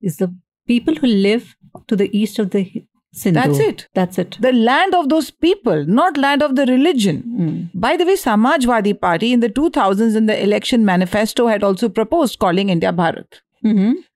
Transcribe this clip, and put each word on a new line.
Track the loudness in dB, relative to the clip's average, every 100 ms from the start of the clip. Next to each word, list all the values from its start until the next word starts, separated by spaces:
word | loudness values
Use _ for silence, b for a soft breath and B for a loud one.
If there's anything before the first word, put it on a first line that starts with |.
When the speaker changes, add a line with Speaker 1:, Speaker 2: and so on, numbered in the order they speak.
Speaker 1:
is | -8 -4
the | -6 -6 _ _ -4
people | -2 0 -2
who | 0
live | 2 2 0 -4 _ -20 -20 -6
to | -2
the | 0 0
east | -2 -4
of | -4
the | -2
Hi-, | -4 -8 -16 _ _
Sindhu. | -6 -2 0
Speaker 2:
That's | 0 0
it. | 0 -2 -8
Speaker 1:
That's | -4 -4 -4
it. | -8 -2
Speaker 2:
The | 0
land | 2 2 2 2 0
of | 2
those | 0 -2
people, | -2 -2 0 0 -2 0
not | 2 2 0
land | 0 0
of | 0 0
the | 2
religion. | 2 2 2 0 -2 -6 -4
Speaker 1:
Mm. | -4 -4 -8 -4
Speaker 2:
By | -2 0
the | 0
way, | 0
Samajwadi | 0 2 2 2 0 0 0 -2
Party | -2 0 2
in | 2
the | 0
two | 0 -2
thousands | 0 0 2 2 2
in | 0
the | 0
election | 0 0 0 2 2
manifesto | 2 0 0 -2 0 0
had | 2
also | 0 0 -2
proposed | -2 0 0 0 0
calling | 0 0 0
India | 0 0
Bharat. | 0 -2 -4 -12 -20 _ _
Speaker 1:
Mm-hmm. | 0 2 2 -2 -6